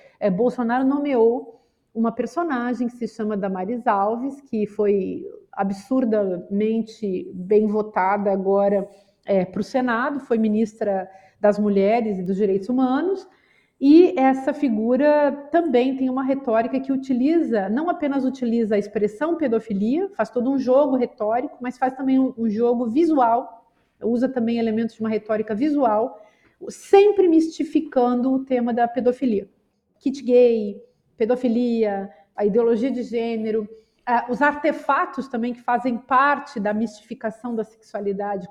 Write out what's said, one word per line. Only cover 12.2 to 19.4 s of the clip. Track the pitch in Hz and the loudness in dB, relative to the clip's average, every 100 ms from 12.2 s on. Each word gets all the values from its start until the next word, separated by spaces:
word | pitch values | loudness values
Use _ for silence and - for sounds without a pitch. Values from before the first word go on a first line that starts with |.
dos | 180 190 | -4 0
Direitos | 208 196 - | 0 0 0
Humanos, | 254 254 262 349 381 - _ _ _ _ - | 0 2 0 0 -4 -8 _ _ _ _ 0
e | 269 311 359 - | 8 8 8 6
essa | 262 262 294 | 4 2 -2
figura | 294 285 214 226 254 294 294 294 285 - | 0 0 0 2 4 4 4 2 0 -2
também | 339 339 240 262 262 | 0 2 2 2 0
tem | 262 | -2
uma | 254 | -2
retórica | 269 269 254 220 240 262 | -2 -2 0 0 0 -2
que | 262 | -2
utiliza, | 269 - 240 269 339 254 220 190 | -4 -2 0 2 2 2 0 0
não | 233 339 | -2 -2
apenas | 349 294 277 | -2 -2 -2
utiliza | 254 262 240 233 214 214 | -2 -2 -2 0 0 0
a | |
expressão | 202 190 202 - 311 | -2 -2 -4 -2 -4
pedofilia, | 330 | -2